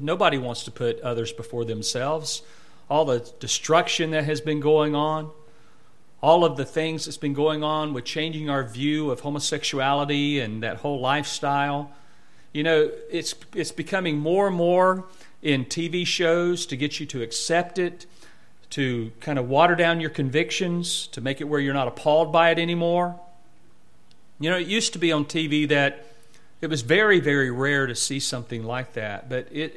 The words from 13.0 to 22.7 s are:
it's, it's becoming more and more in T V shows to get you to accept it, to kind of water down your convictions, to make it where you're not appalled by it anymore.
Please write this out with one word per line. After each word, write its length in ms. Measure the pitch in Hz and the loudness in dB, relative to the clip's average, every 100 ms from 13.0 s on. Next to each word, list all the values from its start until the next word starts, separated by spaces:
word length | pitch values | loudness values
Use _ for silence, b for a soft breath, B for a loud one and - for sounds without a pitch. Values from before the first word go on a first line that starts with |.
| - | -6
it's, 240 | 170 156 - - 202 | -6 -6 -10 -10 -6
it's 160 | - | -6
becoming 480 | - - 190 175 147 | -6 -4 -2 0 0
more 260 | 156 190 202 | 2 2 2
and 100 | 175 | 2
more 500 | 170 180 185 185 185 B B B | 4 6 6 2 -4 B B B
in 240 | 156 135 120 | 2 2 2
T 220 | 170 165 | -4 -2
V 180 | 180 175 | -2 -2
shows 640 | - 165 170 175 175 - | 2 4 4 2 0 -4
to 80 | 131 | -4
get 240 | 147 - | -4 -4
you 80 | 147 | -8
to 160 | 131 | -6
accept 560 | 113 - - 170 175 190 | -6 -4 0 0 0 -2
it, 260 | 175 175 - b b b b b - | -2 -4 -16 b b b b b -10
to 420 | - 135 120 113 - | -2 0 0 -4 -8
kind 180 | - 139 | -4 -2
of 100 | 123 | 2
water 260 | 139 175 170 | 6 6 6
down 240 | 170 165 | 4 2
your 120 | 160 | -2
convictions, 960 | - 135 147 160 - 180 175 170 - - | -2 0 2 0 -2 -2 -2 -2 -4 -6
to 80 | - | -6
make 200 | 127 135 | -6 -4
it 40 | 147 | -2
where 140 | 147 | 0
you're 140 | 139 | 2
not 140 | 139 123 | 0 0
appalled 440 | - 156 151 160 | 0 4 6 6
by 200 | 165 170 | 6 6
it 80 | 165 | 6
anymore. 600 | 170 | 2